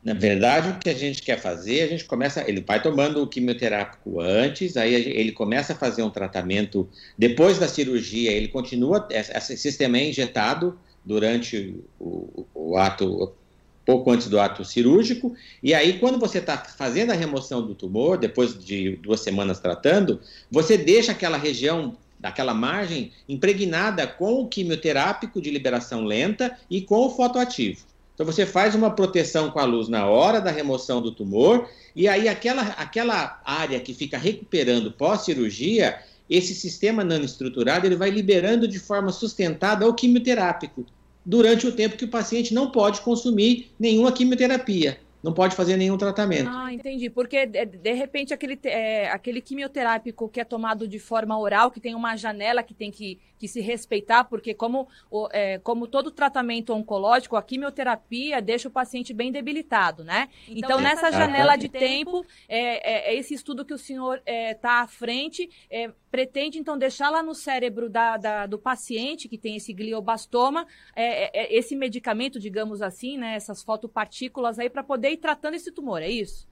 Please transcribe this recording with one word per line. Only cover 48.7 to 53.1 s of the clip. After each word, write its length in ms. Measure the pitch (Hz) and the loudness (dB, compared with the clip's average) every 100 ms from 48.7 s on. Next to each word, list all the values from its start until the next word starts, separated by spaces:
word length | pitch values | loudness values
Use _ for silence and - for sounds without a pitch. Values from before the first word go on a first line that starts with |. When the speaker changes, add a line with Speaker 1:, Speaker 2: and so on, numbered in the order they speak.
| 226 220 220 202 | -2 -2 -2 -2
Speaker 2:
aquele 300 | 190 240 240 | -4 -4 -8
quimioterápico 880 | - 269 269 277 240 226 233 220 220 | -8 -8 -8 -4 -2 -2 -4 -10 -8
que 120 | 240 | -6
é 40 | |
tomado 420 | 240 226 226 220 220 | -6 -6 -4 -4 -6
de 120 | 202 | -10
forma 400 | - 226 220 220 | -4 -4 -2 -2
oral, 320 | 208 202 247 | 0 4 4
que 100 | 240 | 2
tem 140 | 240 | -10
uma 220 | 226 233 226 | -6 -6 -4
janela 460 | 220 208 208 240 | -6 -4 -2 -2
que 100 | 233 | -2
tem 180 | - 208 | -10 -14
que, 280 | 202 208 | -12 -14